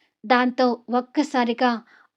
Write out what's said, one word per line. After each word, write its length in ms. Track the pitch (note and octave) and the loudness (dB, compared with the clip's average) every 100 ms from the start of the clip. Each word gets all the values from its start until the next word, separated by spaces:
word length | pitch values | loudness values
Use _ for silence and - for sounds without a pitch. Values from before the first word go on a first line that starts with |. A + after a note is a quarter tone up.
| _ _ G#3+ | _ _ 0
దాంతో 560 | B3 B3+ B3 B3+ A#3+ - | 2 2 0 0 0 -4
ఒక్కసారిగా 920 | A#3+ B3+ D4+ D4 C4 A#3+ A#3 B3+ A3+ - - _ | -4 -2 -4 -2 0 -2 0 0 -2 -8 -20 _